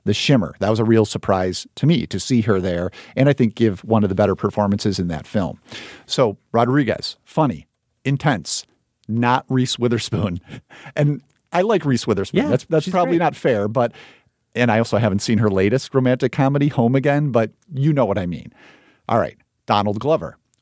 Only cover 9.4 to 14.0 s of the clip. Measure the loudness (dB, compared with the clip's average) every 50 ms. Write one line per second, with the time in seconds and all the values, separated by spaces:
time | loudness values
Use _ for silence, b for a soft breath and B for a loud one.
9.4 | 0 0 0 0 0 0 -2 -2 -2 0 0 -2 -4 -4 -4 -2 -2 -4 -4 -6
10.4 | -10 -14 -18 -20 -20 _ -20 -20 -20 -8 -4 0 0 0 0 -2 -8 _ _ _
11.4 | _ _ -2 -2 0 0 0 0 0 0 0 0 0 0 -2 -2 -2 -2 0 -2
12.4 | 0 0 0 -2 -2 0 -2 0 0 0 0 0 0 2 2 0 0 0 -2 -2
13.4 | 0 0 0 0 0 -2 0 0 -2 -2 -2 B